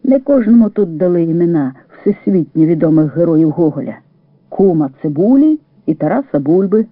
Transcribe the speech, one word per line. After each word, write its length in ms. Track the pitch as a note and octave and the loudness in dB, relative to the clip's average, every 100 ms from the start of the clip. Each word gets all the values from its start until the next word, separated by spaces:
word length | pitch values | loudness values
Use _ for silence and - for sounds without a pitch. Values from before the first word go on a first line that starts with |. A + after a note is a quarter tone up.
| B3+ | 0
Не 140 | C#4 | -2
кожному 500 | C4+ C#4 G#3+ A#3 G#3+ | 0 -2 2 2 2
тут 280 | G#3 F#3+ D#3 | 0 -4 -2
дали 260 | F3+ F3 | -2 0
імена 500 | E3 E3 E3+ E3 C3+ C3+ _ | 0 0 0 0 -4 -8 _
всесвітньо 760 | - - G3+ - F#3+ D3 D#3+ D#3 | -6 -4 -4 -2 -2 -2 0 0
відомих 520 | E3 E3 D#3 D3+ C#3 | 2 2 2 0 0
героїв 340 | E3+ D#3+ D#3+ | 0 2 0
Гоголя. 440 | D3+ D#3+ C#3+ B2 A2 _ _ _ _ _ | 0 -2 -2 -12 -14 _ _ _ _ _
Кума 400 | - G3 E3 C#3 C3+ | 0 0 2 -2 -6
Цибулі 580 | D#3 D3 G3+ C4+ D#4 D#4 _ _ - | -8 -2 2 4 2 0 _ _ -6
і 80 | |
Тараса 460 | - D3+ A3 C#4 D3 | -4 -2 -4 -4 -4
Бульби 460 | C#3 F3+ G3 G#3+ A3+ | 0 0 2 -2 -2